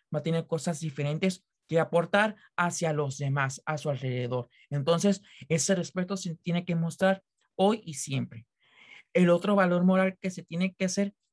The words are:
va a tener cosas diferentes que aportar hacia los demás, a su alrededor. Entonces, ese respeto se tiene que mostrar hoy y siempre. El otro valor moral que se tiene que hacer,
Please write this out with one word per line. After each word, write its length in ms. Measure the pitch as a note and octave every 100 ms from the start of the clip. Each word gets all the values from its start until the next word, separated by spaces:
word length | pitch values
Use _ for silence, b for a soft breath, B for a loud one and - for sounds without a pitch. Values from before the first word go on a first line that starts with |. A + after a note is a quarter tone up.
| _
va 60 | D3+
a 20 |
tener 240 | D#3 E3 E3
cosas 320 | D#3+ - D#3+
diferentes 640 | D#3+ C#3 C#3+ D#3 F#3+ F#3 _ _ -
que 120 | D#3+
aportar 560 | - E3+ E3+ G3+ A3 G#3+ b -
hacia 360 | F3 F3 E3
los 240 | D3+ C#3+ C3+
demás, 460 | C#3 C#3 C3+ -
a 140 | - D3+
su 100 | D#3
alrededor. 640 | C3 B2+ B2 B2 B2+ A#2+ b b
Entonces, 540 | C#3+ C3+ E3+ G3+ G3 B B -
ese 260 | D#3+ -
respeto 440 | F#3+ E3+ F#3 F3+ G3
se 160 | F#3
tiene 320 | D#3+ - F3 F3+
que 80 |
mostrar 480 | E3+ E3 - F#3+ F#3+ - _ _
hoy 260 | - F#3+ A3+
y 100 | E3
siempre. 520 | C#3+ - A#2 A#2+ A2+ - _ B B B B B
El 160 | - F3+
otro 240 | F3 G3+
valor 280 | G3+ F#3 F3
moral 340 | F3+ F#3+ F#3+ F#3
que 100 | F#3+
se 120 | F#3
tiene 320 | - E3 F#3+
que 100 | -
hacer, 300 | F#3+ F#3+ G3+ - _